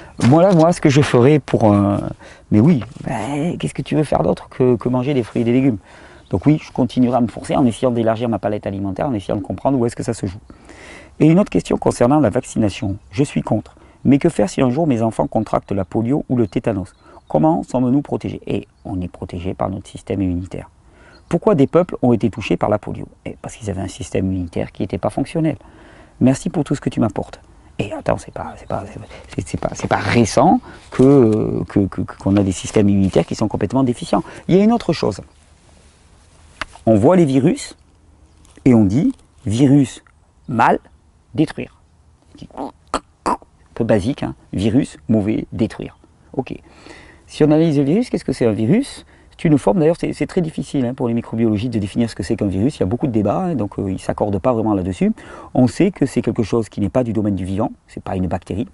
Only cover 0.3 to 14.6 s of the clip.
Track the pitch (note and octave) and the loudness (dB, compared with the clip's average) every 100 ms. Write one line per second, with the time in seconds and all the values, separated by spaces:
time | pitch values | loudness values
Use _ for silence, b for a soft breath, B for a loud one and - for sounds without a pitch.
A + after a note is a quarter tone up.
0.3 | D#3 F#3+ F3 D#3+ F3+ D#3 C3+ C#3 B2+ B2 | 6 6 6 4 4 4 4 4 6 6
1.3 | D3+ - A2+ G#2+ G2+ G2+ G2+ - - B | 4 2 2 4 4 2 0 -4 -10 B
2.3 | B B G#2 C3+ D3+ G2+ - - A#2+ A2 | B B 4 4 2 -2 -10 -8 -6 -6
3.3 | - F3 B2 D3+ - C3+ D3 D3 - D#3+ | -4 -4 -4 -6 -8 -4 -2 2 0 0
4.3 | - - - B2+ A#2+ B2 B2+ B2+ C#3 A2 | -2 -6 0 2 2 0 -2 -2 -2 -2
5.3 | A#2+ A#2 B2 C3+ G#2 B B B B B | -2 0 2 2 0 B B B B B
6.3 | G2 D3 D3+ - - B2 - B2 B2 A#2 | 0 2 2 -2 -4 -2 0 2 2 -2
7.3 | - - D#3+ B2+ A2 B2+ A#2+ A2 A2 A#2+ | -4 -4 0 0 0 -2 0 0 0 -2
8.3 | G#2+ A2 G#2+ G#2 G2 G2 F#2 D3 A2+ - | -2 -4 -4 -6 -6 -6 -4 -4 -4 -4
9.3 | G#2+ G2 F#2+ C3 C3+ A#2 - A#2 A2+ G#2+ | -4 -6 -4 -2 0 0 -2 -6 -6 -6
10.3 | A2 - B B B B B B - D3+ | -8 -16 B B B B B B 2 4
11.3 | E3+ G#3 F3+ - - - - A#2+ D3+ A#2+ | 4 2 0 -2 0 0 2 4 4 2
12.3 | B2+ - - G#2+ - G#2 F#2+ - F#2+ C#3+ | 0 -4 -2 -2 -2 -6 -8 -6 -2 -2
13.3 | - - A2 - - b b - C#3 E3+ | -2 -2 -4 -4 -18 b b 2 4 2
14.3 | - G3+ - | 0 -2 0